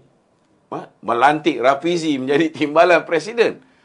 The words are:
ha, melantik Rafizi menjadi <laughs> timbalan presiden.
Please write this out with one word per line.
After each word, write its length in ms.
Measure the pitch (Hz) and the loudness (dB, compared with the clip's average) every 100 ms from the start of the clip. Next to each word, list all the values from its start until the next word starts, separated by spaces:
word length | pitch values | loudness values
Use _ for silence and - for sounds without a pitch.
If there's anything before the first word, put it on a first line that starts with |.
| _ _ _ _ _ _ _ | _ _ _ _ _ _ _
ha, 160 | 151 - _ | -14 -14 _
melantik 560 | 101 117 139 151 160 131 | -6 2 2 2 -2 0
Rafizi 640 | 127 139 165 175 156 135 | 0 0 -2 -4 -2 -4
menjadi 320 | 131 143 160 | 0 0 0
<laughs> 40 | 131 | -2
timbalan 480 | 147 156 175 165 160 | -2 2 4 4 2
presiden. 560 | 160 180 233 165 85 _ _ | -4 -4 -2 -2 -2 _ _